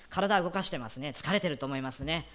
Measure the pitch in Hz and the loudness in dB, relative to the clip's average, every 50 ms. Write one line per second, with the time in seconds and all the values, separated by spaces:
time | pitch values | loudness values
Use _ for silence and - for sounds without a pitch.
0 | - - - 190 190 202 214 190 165 180 165 190 185 - 175 139 120 107 - 131 | -14 -6 0 2 4 4 4 4 4 2 0 0 0 0 0 -2 -6 -6 -8 -6
1 | 139 147 127 - - 143 190 208 185 175 147 - 139 135 139 135 131 131 127 - | -6 -6 -6 -4 0 2 2 4 4 2 0 0 -2 -2 -2 -2 -2 -4 -6 -6
2 | 139 151 160 165 143 - - | -4 -2 -2 -2 -2 -6 -14